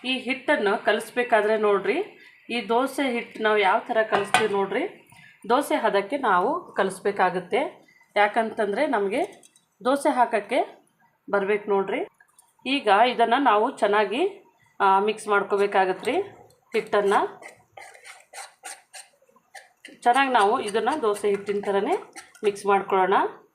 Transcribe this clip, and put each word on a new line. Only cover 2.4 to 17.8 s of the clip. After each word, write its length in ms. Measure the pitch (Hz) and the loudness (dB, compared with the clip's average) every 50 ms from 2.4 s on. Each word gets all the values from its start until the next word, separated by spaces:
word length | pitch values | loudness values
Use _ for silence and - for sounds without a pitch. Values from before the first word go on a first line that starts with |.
| _ - | _ -8
ಈ 180 | 226 240 208 196 | -8 -6 -2 0
ದೋಸೆ 440 | 233 240 262 262 262 - 285 262 | 0 0 0 0 -2 -4 -2 -2
ಹಿಟ್ಟು 300 | 240 233 - - - - | -2 -4 -6 -8 -10 -4
ನಾವು 160 | 220 214 214 214 | 0 0 2 4
ಯಾವ 200 | 202 185 202 240 | 4 2 2 2
ಥರ 240 | 247 - 233 220 220 214 | -2 0 0 0 0 2
ಕಲಿಸ್ತೀವಿ 420 | 208 202 202 196 - - 220 202 | 0 -2 0 0 0 0 0 0
ನೋಡ್ರಿ, 580 | 196 196 196 190 190 247 339 415 - - - _ - - - - _ _ - 196 | 0 -2 -2 -2 -2 -4 -4 -6 -10 -16 -20 _ -20 -20 -20 -20 _ _ -2 0
ದೋಸೆ 280 | 233 285 285 - 311 | 0 0 2 0 -2
ಹದಕ್ಕೆ 400 | 269 226 214 190 202 196 196 277 | 0 0 0 0 0 -2 -2 -6
ನಾವು 580 | 277 262 214 185 180 185 247 311 359 - - - | -2 0 2 2 2 2 0 -2 -4 -8 -8 -4
ಕಲಿಸ್ಬೇಕಾಗುತ್ತೆ. 1120 | - 196 190 180 - - 202 202 202 190 180 170 185 175 - - 233 302 359 - - _ _ _ _ _ _ _ | -2 -2 -2 -4 -4 -4 -4 0 0 0 0 0 -4 -6 -2 -2 -2 -2 -4 -8 -14 _ _ _ _ _ _ _
ಯಾಕಂತಂದ್ರೆ 680 | 208 208 208 - 240 226 220 - - 214 196 196 226 302 | 0 0 2 2 -2 -2 -2 -4 -4 -4 -2 0 -2 -2
ನಮಗೆ 560 | 294 262 208 202 196 208 277 359 - - - _ - _ _ _ _ _ _ 190 | 0 0 -2 -2 -2 -2 -4 -4 -6 -8 -20 _ -20 _ _ _ _ _ _ -2
ದೋಸೆ 260 | 254 277 285 - 311 | -2 -2 0 0 -2
ಹಾಕೋಕ್ಕೆ 760 | 262 254 240 226 233 208 208 - 240 294 403 - - _ _ _ _ _ _ _ _ _ _ - | 2 2 0 2 0 -4 -4 -2 -2 -2 -2 -4 -8 _ _ _ _ _ _ _ _ _ _ -2
ಬರ್ಬೇಕು 400 | 196 202 196 190 214 202 208 - | -2 -2 0 0 -2 -2 0 0
ನೋಡ್ರಿ. 280 | 196 196 190 196 208 294 403 - _ _ _ _ _ _ _ _ _ _ _ | 0 0 0 -2 -4 -6 -6 -8 _ _ _ _ _ _ _ _ _ _ _
ಈಗ 220 | 254 269 285 214 214 196 202 240 254 | -4 -4 0 2 4 4 6 4 4
ಇದನ್ನು 340 | 233 196 233 220 233 269 | 4 2 2 4 4 2
ನಾವು 280 | 285 240 208 208 214 269 | 4 4 4 4 2 0
ಚೆನ್ನಾಗಿ, 840 | 262 - 226 196 208 214 214 190 208 269 359 403 - - - _ _ _ _ _ _ _ | 0 0 0 2 2 2 2 0 0 -2 -2 -2 -2 -8 -20 _ _ _ _ _ _ _
ಆ, 200 | 202 196 190 196 | 4 4 4 4
ಮಿಕ್ಸ್ 280 | 202 214 208 214 - 208 | 2 0 -2 -4 -2 0
ಮಾಡ್ಕೋಬೇಕಾಗತ್ತೆ 840 | 202 202 196 196 208 196 202 202 208 196 190 185 185 - - 214 | 0 0 2 0 0 0 0 2 2 2 2 2 -2 -4 -4 -4
ರೀ 60 | 277 370 403 - - - - _ _ _ _ _ | -2 -2 -4 -6 -12 -20 -20 _ _ _ _ _
ಹಿಟ್ಟನ್ನು. 720 | - 220 - - - 208 196 196 208 254 349 - - - - - - _ _ _ _ - | -4 -4 -2 0 0 0 2 2 2 2 0 -2 -8 -16 -20 -20 -20 _ _ _ _ -20